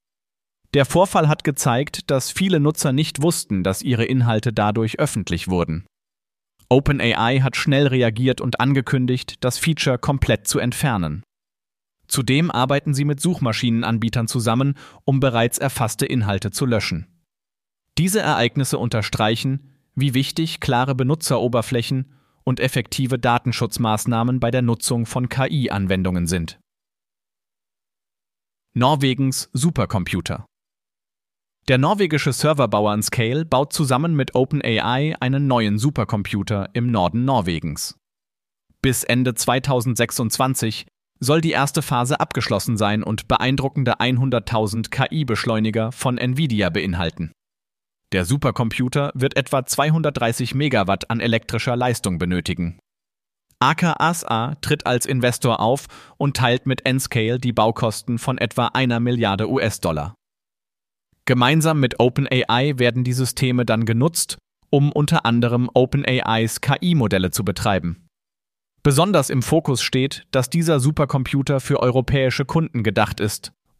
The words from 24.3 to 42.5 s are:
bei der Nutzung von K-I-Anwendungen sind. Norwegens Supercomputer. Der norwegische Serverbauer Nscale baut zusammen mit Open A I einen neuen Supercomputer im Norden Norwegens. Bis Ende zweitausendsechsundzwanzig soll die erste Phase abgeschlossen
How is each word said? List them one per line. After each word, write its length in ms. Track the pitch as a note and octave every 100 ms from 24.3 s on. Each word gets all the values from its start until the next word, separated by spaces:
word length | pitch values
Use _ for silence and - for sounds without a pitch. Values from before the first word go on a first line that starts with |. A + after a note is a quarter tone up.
| B2+
bei 100 | A#2+
der 140 | B2+
Nutzung 420 | A#2+ A#2 - A#2+ A2+
von 240 | B2+ B2
K-I-Anwendungen 960 | C3 C3 B2 A#2+ G2+ F#2+ F#2+ F#2 F2+ E2+
sind. 340 | F2+ E2 - _ _ _ _ _ _ _ _ _ _ _ _ _ _ _ _ _ _ _ _ _
Norwegens 800 | A#2 B2+ D3+ C#3 B2+ C3+ - -
Supercomputer. 920 | B2+ E3 C3 F#2+ G2 F2 F#2 - D2 - _ _ _ _ _ _ _ _ _ _ _ -
Der 100 | B2+
norwegische 560 | D3 G#3 F3+ D3+ D3+
Serverbauer 640 | B2 D3 D3 A#2 G#2 G#2 G#2
Nscale 480 | G#2 - A2+ C#3 E3
baut 280 | C3 D3
zusammen 420 | - C#3 B2+ E3 D3+
mit 180 | C3
Open 300 | - C3+ D3
A 340 | A#2 A2 A2 B2+
I 180 | D3+ -
einen 260 | B2+ C3+ C#3
neuen 320 | B2 G#2+ G#2
Supercomputer 920 | C#3 C#3+ G#2 G#2+ G2 G#2 F#2+ G#2 F#2+
im 160 | A#2+ A#2+
Norden 360 | A2+ F2 G#2+ C3
Norwegens. 720 | B2+ F2+ D#2+ D#2+ D2 - - _ _ _ _ _ _ _ _
Bis 220 | C3+ A#2+
Ende 320 | - A#2+ B2+ A2+
zweitausendsechsundzwanzig 1500 | - B2+ C3 B2+ A#2 A2+ A#2 - A2+ - C3 C3 A2+ - - _ _ _
soll 220 | B2 D#3+
die 100 | D#3+
erste 320 | - C#3+ -
Phase 360 | - B2+ B2 D3
abgeschlossen 560 | - - -